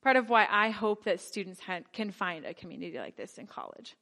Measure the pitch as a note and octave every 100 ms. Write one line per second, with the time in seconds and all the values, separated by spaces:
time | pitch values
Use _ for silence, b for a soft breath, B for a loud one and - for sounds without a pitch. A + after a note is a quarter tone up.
0 | C4 B3+ A3+ A#3 G#3 G#3 A3 G#3 G#3+ G#3
1 | G#3+ F3+ - - F#3+ F#3 - F3+ - -
2 | G#3+ F#3+ F#3 E3 - - F3+ D#3+ F3 C3
3 | - - - - - - G1+ G1+ - -